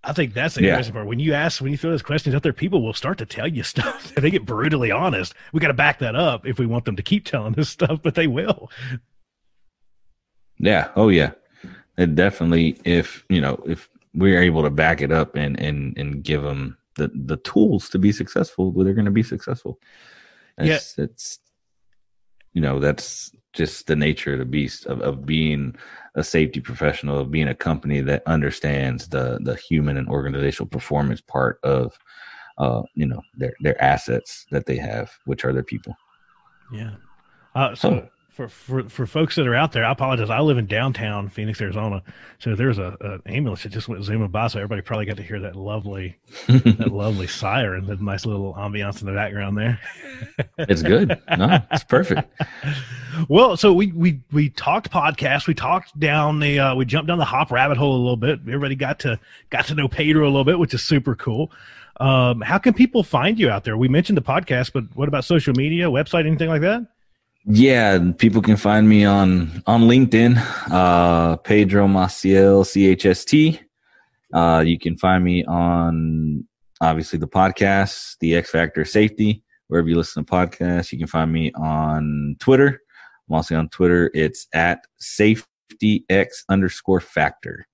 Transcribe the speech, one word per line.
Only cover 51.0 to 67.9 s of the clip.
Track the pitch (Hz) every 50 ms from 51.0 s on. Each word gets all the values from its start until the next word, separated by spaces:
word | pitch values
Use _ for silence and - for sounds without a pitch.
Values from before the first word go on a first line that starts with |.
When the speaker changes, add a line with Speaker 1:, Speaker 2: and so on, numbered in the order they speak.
| 202 143 165 - _ - 165
Speaker 2:
No, | 87 95 143 185 147 - _
it's | - 147 -
perfect. | _ - 135 190 170 90 156 - _ _ - 151 - - - - 143 147 135 131 - 120 123 - - 143 160 165 -
Speaker 1:
Well, | 143 196 254 247 180
so | 165 - 202
we, | 180 180 214 196
we, | 165 170 170 180 151 131 - _
we | 143 147 147 135
talked | - - - 147 165 226 - -
podcast, | - 180 143 156 143 - 139 131 139 143 -
we | - 147
talked | - - 131 175 185 - _ _ 147
down | 156 147 147 156 147 151 156 151
the, | 147 143 143
uh, | 143 139 135 127
we | 131 131
jumped | 117 127 - 151
down | 160 175 170
the | 143
hop | - - 104 123 -
rabbit | 123 123 131 143 143
hole | 120 147 143 135
a | 123
little | 123 123 123
bit. | 113 117 139 147 -
Everybody | 131 117 123 143 143 135 139
got | 131 143 131 147 -
to, | - 135 113 - _ _ - - _ _
got | - - -
to | - 151
know | 151 143
Pedro | 127 - - 151 151 156 156 151
a | 143
little | 139 135 131
bit, | 143 180
which | 170 170 - -
is | 113 -
super | - 156 139 - 139 117
cool. | - - 127 110 123 160 - - - - - - - - _ _ -
Um, | 123 135 135 131 123 123 120 117
how | 107 - 175
can | 190 - 254 220
people | - 254 - - 233 175
find | - - 127 131 196 226 220
you | 175 120
out | 104 98 -
there? | 117 107
We | 110 127
mentioned | 127 131 160 180 - 208
the | 147 113
podcast, | - 131 175 180 - 135 123 127 - _
but | 135 110 - -
what | 123 139
about | 147 143 156 170
social | - 175 160 - 147 123
media, | 127 139 151 165 170 175
website, | 165 123 135 151 - - 170 156
anything | 156 160 143 170 160
like | 160 147
that? | 156 185 214 240 233 _ _ _ _ _ _ _ _ _ _ _ _
Speaker 2:
Yeah, | - 104 107 131 135 131 120 113 101